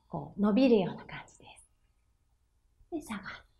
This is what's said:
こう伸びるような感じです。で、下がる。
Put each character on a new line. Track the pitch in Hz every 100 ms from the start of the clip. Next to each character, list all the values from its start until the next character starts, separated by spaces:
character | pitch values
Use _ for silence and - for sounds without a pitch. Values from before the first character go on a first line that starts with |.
| _
こ | 160 143 -
う |
伸 | 202
び | 208 269
る | 220
よ | 165
う | -
な | -
感 | - -
じ | -
で | - -
す。 | - _ _ _ _ _ _ _ _ _ _ _ -
で、 | 330
下 | - 202
が |
る。 | 190 - -